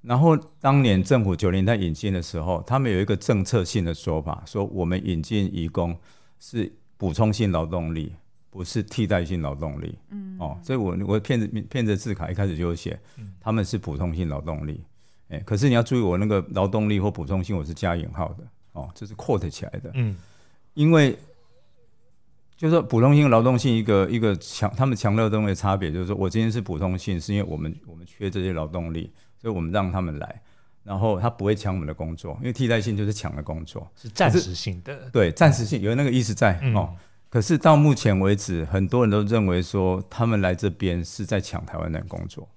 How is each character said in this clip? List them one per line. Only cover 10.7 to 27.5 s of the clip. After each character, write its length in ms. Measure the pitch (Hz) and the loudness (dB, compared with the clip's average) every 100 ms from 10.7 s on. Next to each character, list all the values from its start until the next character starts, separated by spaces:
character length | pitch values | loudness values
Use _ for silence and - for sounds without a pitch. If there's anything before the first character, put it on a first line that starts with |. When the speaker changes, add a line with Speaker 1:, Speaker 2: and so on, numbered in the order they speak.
Speaker 1:
以 60 | 131 | -4
我， 180 | 101 87 95 | -2 -4 -2
我 140 | 107 | -2
骗 200 | 104 123 | 0 -2
子， 80 | 107 107 - | -2 -6 -6
骗 160 | 135 113 | -4 0
子 120 | 98 | 0
字 160 | 113 | -2
卡 180 | 98 82 | -6 -6
一 20 | |
开 140 | 90 101 | -2 -2
始 80 | 80 | 0
就 80 | |
有 120 | 87 82 | -2 -2
写， 220 | - - - - | -6 -10 -12 -18
Speaker 3:
嗯。 160 | 104 95 | -18 -10
Speaker 1:
他 100 | - | -4
们 120 | 110 95 | -2 0
是 120 | 107 | -4
补 200 | 95 73 | -4 -4
充 180 | 87 80 | -4 -2
性 140 | 85 | -4
劳 100 | 69 | -4
动 260 | 76 78 76 | -6 -8 -6
力。 160 | 78 - - - - _ | -10 -14 -20 -20 -20 _
哎， 120 | 80 - | -12 -4
可 120 | 104 | 0
是 100 | 139 | 4
你 80 | 120 | 4
要 80 | |
注 140 | 113 127 | 2 0
意， 40 | |
我 160 | 104 87 | 2 2
那 80 | 104 | 2
个 200 | 101 85 | 0 0
劳 160 | 95 95 | 0 0
动 220 | 110 107 | 2 0
力 100 | 104 | 2
或 100 | 101 | 0
补 140 | - 76 | -2 -4
充 180 | 95 | -4
性， 140 | 90 98 | -2 -4
我 60 | |
是 100 | 73 | -4
加 220 | 85 92 85 | -4 -2 -2
引 140 | 80 | -4
号 160 | 76 80 | -6 -8
的。 140 | 87 - - - | -8 -16 -20 -18
哦， 160 | 85 73 | -14 -14
这 120 | - 104 | -14 -16
是 80 | 104 | -12
quote 340 | - 110 90 | -2 -2 -2
起 160 | - - | -8 -10
来 60 | - | -10
的。 120 | - 131 | -8 -2
Speaker 3:
嗯。 200 | 113 92 - - - - - - | -2 -4 -12 -20 -20 -20 -16 2
Speaker 1:
因 160 | 151 | 6
为 260 | 165 139 - - - - - - - - - - - - - - _ | 6 6 2 -12 -20 -20 -20 -20 -20 -20 -20 -20 -20 -20 -20 -20 _
就 80 | 160 | 2
是 80 | 165 | 2
说 80 | |
普 160 | 101 117 | 4 4
通 160 | 123 147 | 6 8
性、 140 | 147 | 8
劳 120 | 113 | 6
动 160 | 120 123 | 6 4
性 160 | 127 | 2
一 80 | 113 | 2
个， 240 | 110 101 92 | 4 4 4
一 100 | 117 | 2
个 160 | 110 92 | 2 0
强-， 340 | - - 107 113 | -4 -4 -4 0
他 100 | 135 | 0
们 80 | |
强 220 | 113 104 107 | 2 2 2
调 80 | |
的 60 | 110 | 2
东 140 | 107 | 2
西 40 | 104 | 0
的 80 | 95 | 0
差 220 | 101 98 | 0 0
别， 120 | 90 | 0
就 120 | 80 | -4
是 40 | 90 | -4
说 80 | |
我 160 | 101 95 | -2 0
今 120 | 110 | 0
天 100 | 113 | 0
是 80 | 110 | -2
普 180 | 92 82 | -4 -4
通 200 | 95 92 | -2 -2
性， 200 | - 90 | -4 -4
是 160 | 80 | -2
因 60 | 101 | -2
为 60 | |
我 60 | 92 | -2